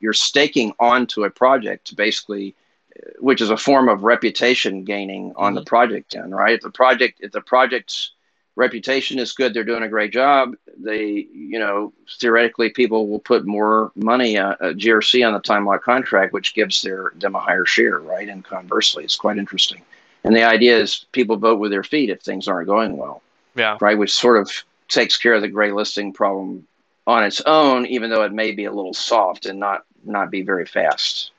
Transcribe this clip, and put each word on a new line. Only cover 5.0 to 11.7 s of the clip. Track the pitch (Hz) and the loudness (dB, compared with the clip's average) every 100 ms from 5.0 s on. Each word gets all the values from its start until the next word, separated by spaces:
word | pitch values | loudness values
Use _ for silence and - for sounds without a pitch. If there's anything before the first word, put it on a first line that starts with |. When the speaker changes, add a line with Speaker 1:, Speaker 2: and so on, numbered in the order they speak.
| 98 98 95 - | -6 -8 -10 -4
Speaker 1:
on | 101 | -2
the | 98 | -2
Speaker 2:
Mm-hmm. | - | 0
Speaker 1:
project | 117 123 104 - | 2 2 0 -10
end, | - 87 | -14 -10
right? | 98 104 | -2 0
If | 113 | 0
the | 107 | -4
project, | - 127 123 123 - | 2 2 4 0 -4
if | 104 | -12
the | 104 | -10
project's | - 127 131 123 - - - _ _ _ _ - | 0 2 2 -2 -6 -10 -10 _ _ _ _ -2
reputation | 127 117 127 135 131 131 | -2 -2 -4 -4 -2 -6
is | 113 | -6
good, | - 127 | -2 -2
they're | 113 | -2
doing | 107 113 | -4 -4
a | 113 | -2
great | 110 107 | -2 -2
job, | 113 139 139 123 123 - - | 0 2 4 0 -6 -20 -14
they, | 107 107 107 104 - | -8 -4 -4 -4 -8
you | - 76 113 | -14 -8 -4
know, | 104 | -2